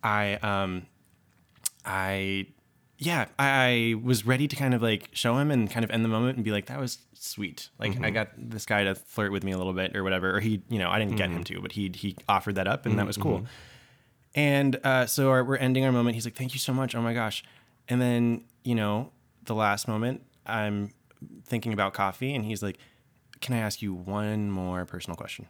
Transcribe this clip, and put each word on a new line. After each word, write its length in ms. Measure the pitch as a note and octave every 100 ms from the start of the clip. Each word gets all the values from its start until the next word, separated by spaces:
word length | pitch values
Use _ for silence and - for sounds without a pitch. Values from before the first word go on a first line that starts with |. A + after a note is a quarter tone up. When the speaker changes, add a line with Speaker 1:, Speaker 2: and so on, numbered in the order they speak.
Speaker 1:
I, 320 | A2+ G#2 G2+ G#2
um, 440 | G#2+ G2 G2 F2+ F2 _ _ _ _ _ _ _ - _
I 600 | - F#2+ F#2+ G2 F#2+ G2 F#2 _ _ _ _ _
yeah, 240 | D#3 E3+ A2 -
I, 100 | C#3
I 460 | C3+ B2+ A#2+ A#2 A2
was 220 | B2 A#2+ G#2
ready 200 | B2+ C#3+
to 80 | -
kind 180 | C3+
of, 80 | B2
like, 260 | A2+ G#2+ -
show 240 | - A#2+ B2
him 120 | D3
and 200 | C3+ G#2
kind 140 | A#2
of 60 | A2+
end 140 | A2+
the 40 | A2+
moment 280 | A2 B2 C3
and 80 |
be 60 | G#2+
like, 140 | G#2 -
"That 120 | C3
was 180 | B2+ - _
sweet." 540 | - - - G2 - - _
Like, 140 | A2
I 20 |
Speaker 2:
Mm-hmm. 200 | A2 A2
Speaker 1:
got 140 | G#2+ G#2+ -
this 260 | A#2+ A2 -
guy 180 | G#2+
to 100 | G2
flirt 380 | F#2+ - - G#2
with 120 | G2
me 80 | F#2+
a 60 | F#2
little 140 | F#2
bit 240 | F#2 F#2+ G2+
or 60 |
whatever. 320 | F#2+ F#2 F#2 G2
Or 40 |
he, 220 | A2 G#2 -
you 100 | A2+
know, 100 | F#2
I 80 | G2
didn't 180 | G#2 G#2
get 100 | F2+
him 120 | E2+
Speaker 2:
Mm-hmm. 100 | F2
Speaker 1:
to, 60 | F2
but 100 | F#2
he, 180 | - G2
he 220 | F#2 G2+ - -
offered 260 | G2 G#2 G2
that 100 | F#2
up 200 | B2+ B2
and 80 | A2
that 40 |
Speaker 2:
Mm-hmm, 40 | F#2+
Speaker 1:
was 80 | G#2
cool. 220 | G#2 F#2+
Speaker 2:
mm-hmm. 80 | A2 - - - - _ _ _ _
Speaker 1:
And, 460 | - D3 C#3 C#3 C3
uh, 220 | C#3 C3 A#2+
so 240 | - C3+
our, 140 | C3
we're 120 | B2+ C3+
ending 280 | C3 C3
our 80 | C3
moment. 220 | B2 A#2+
He's 100 | A2+
like, 100 | A#2 -
"Thank 180 | B2+
you 60 | C3
so 120 | -
much. 220 | C3 C3
Oh 80 | A#2+
my 100 | A#2
gosh." 280 | A#2 A2 - - - _ _ -
And 120 | B2
then, 440 | B2 A#2+ A#2 A#2 - _
you 100 | B2+
know, 360 | A#2 G#2 G#2 C#3 _ _ _
the 100 | -
last 340 | A2 G#2 G2+ -
moment, 340 | A2 A#2+ C3 - _ -
I'm 460 | A2 G#2+ G#2 G2+ _ _ _ - -
thinking 280 | - A#2 A2+
about 200 | G#2 G2
coffee 400 | - G2 F#2 C3
and 100 | C#3
he's 180 | G#2+ G#2
like, 160 | G2+ - - _ _ _ _ -
"Can 140 | -
I 40 | A#2+
ask 240 | G#2+ -
you 100 | G#2
one 560 | F2+ F2+ G2+ G#2+ G#2+ G#2
more 340 | F#2+ F#2 F2+ F2+
personal 300 | F2+ - E2+
question?" 300 | - - G2